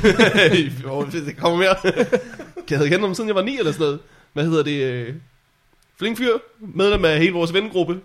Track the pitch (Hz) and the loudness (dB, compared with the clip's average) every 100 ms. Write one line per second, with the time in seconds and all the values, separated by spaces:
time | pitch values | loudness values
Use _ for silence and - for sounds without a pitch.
0 | 214 - 185 208 170 190 143 127 127 135 | 4 6 4 6 4 4 0 -6 -8 -6
1 | 143 160 147 131 170 175 190 190 190 - | -6 -6 -8 -2 0 2 2 2 0 0
2 | 226 247 - - 294 - - 143 143 180 | 0 0 -2 -14 -16 -16 -4 0 2 2
3 | 208 180 220 196 202 269 170 147 151 143 | 0 -2 -2 -2 -2 -2 -2 0 -2 -2
4 | - _ _ 147 160 160 147 147 131 123 | -10 _ _ -4 0 0 0 -2 -2 -4
5 | 117 156 - _ _ _ _ _ _ _ | -8 -12 -16 _ _ _ _ _ _ _
6 | 202 226 247 226 - _ 214 165 202 208 | -6 -2 0 -2 -4 _ -12 0 2 2
7 | 170 151 170 175 165 175 214 185 160 180 | 2 4 2 2 0 -2 -2 -2 -2 -4